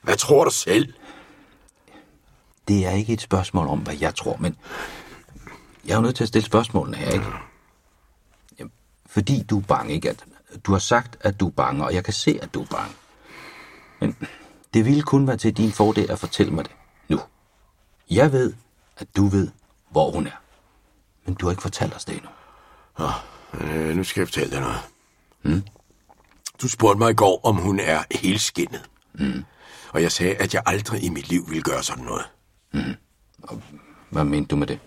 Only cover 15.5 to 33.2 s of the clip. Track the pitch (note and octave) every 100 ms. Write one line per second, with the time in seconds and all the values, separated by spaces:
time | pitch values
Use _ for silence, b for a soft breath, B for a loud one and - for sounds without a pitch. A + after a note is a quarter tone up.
15.5 | G#2 A2 - G#2+ A2 F#2+ - - - E2+
16.5 | D#2 - - _ _ _ D#2 - _ _
17.5 | _ _ _ _ _ _ F2+ D3+ C3+ A#2+
18.5 | - _ _ _ - - F#2+ G2+ G2 D#2+
19.5 | - _ _ _ - - - - - _
20.5 | _ _ _ _ _ _ _ - F#2 F2+
21.5 | F2+ G2+ - - - - - - b b
22.5 | b b b b - D2+ C#2+ B B B
23.5 | - D2+ D#2+ D#2+ E2 F#2 - F2 - C#2
24.5 | C#2 B1 A1 - _ _ _ _ _ -
25.5 | E2 G2 _ _ _ _ _ _ _ -
26.5 | _ B2+ - A2 G2+ A2+ A2 G2+ F2+ A#2
27.5 | G2+ F2+ G2 D#2+ D#2 - - F#2 G#2 -
28.5 | - E2+ - - _ _ - C2+ B1+ -
29.5 | B B B B D2+ E2 - F2+ G2 G2
30.5 | - - G2 G#2+ G2+ F2 D#2 - F2 D#2+
31.5 | D#2+ D2 C2 - B1+ A#1+ A1 - _ _
32.5 | _ _ C#2 C2+ - _ _